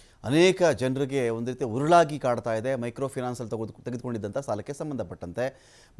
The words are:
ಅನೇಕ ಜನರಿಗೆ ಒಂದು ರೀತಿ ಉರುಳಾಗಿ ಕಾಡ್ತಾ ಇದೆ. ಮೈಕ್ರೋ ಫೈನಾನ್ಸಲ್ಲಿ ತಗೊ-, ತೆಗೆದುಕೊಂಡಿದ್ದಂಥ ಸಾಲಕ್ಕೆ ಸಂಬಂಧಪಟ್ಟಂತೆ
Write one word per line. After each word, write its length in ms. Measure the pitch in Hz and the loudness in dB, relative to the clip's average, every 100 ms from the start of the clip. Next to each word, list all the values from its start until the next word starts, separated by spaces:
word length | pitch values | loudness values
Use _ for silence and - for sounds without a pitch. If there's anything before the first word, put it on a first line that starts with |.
| - _ | -20 _
ಅನೇಕ 380 | 113 151 185 185 | 2 6 6 6
ಜನರಿಗೆ 640 | 170 117 131 131 135 139 120 | 4 4 0 0 -2 0 0
ಒಂದು 220 | 113 120 | -2 -4
ರೀತಿ 140 | 123 | -4
ಉರುಳಾಗಿ 540 | 127 113 151 175 156 147 | -4 0 6 6 6 2
ಕಾಡ್ತಾ 360 | 131 117 117 | 0 0 0
ಇದೆ. 200 | 113 127 | -2 -2
ಮೈಕ್ರೋ 340 | 131 120 113 135 | -2 -4 -4 -6
ಫೈನಾನ್ಸಲ್ಲಿ 420 | 131 123 120 110 | -4 -6 -6 -6
ತಗೊ-, 340 | 110 113 - | -6 -6 -8
ತೆಗೆದುಕೊಂಡಿದ್ದಂಥ 540 | 123 123 123 113 101 135 | -8 -8 -6 -6 -4 -4
ಸಾಲಕ್ಕೆ 340 | 135 104 120 | -4 -4 -6
ಸಂಬಂಧಪಟ್ಟಂತೆ 880 | 143 156 127 87 87 87 87 131 - - - - | -8 -6 -6 -8 -10 -8 -4 -4 -6 -18 -20 -20